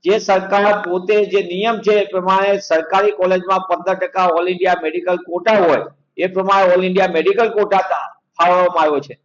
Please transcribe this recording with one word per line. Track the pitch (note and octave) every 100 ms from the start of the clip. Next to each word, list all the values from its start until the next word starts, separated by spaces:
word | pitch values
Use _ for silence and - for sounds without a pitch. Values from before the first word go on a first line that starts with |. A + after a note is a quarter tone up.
જે | E3+ G#3+
સરકાર | - F#3+ F#3 G3+ G#3 G#3
પોતે | F3 F3+ F#3 G#3 G3
જે | G3
નિયમ | F3 F3+ A3 A3
છે | G#3 G#3
એ | G3+
પ્રમાણે | F#3 F3+ F#3+ G3 G3
સરકારી | - D#3+ D#3 F#3+ G3+
કોલેજમાં | G3+ F#3 F#3 F#3 F#3+ F#3+
પંદર | F3 F#3 F#3
ટકા | F3+ F#3+ F3+
all | E3 F3+
ઇન્ડિયા | F3+ F#3+ F3
મેડિકલ | D#3 E3+ F3+ F3+
કોટા | E3+ F3 A3 G#3+
હોય, | E3+ B2+ - _ _ -
એ | F3+
પ્રમાણે | F#3 F#3+ G3 F#3
all | F3+
ઇન્ડિયા | F#3 F#3 F#3
મેડિકલ | E3 F3+ G3+ A3+
કોટા | G3+ G#3 G3 -
તા-, | D#3+ - - _ -
ફાળવવામાં | F3 F3+ F3+ E3+
આવ્યો | D#3 C#3+
છે. | C#3 A#2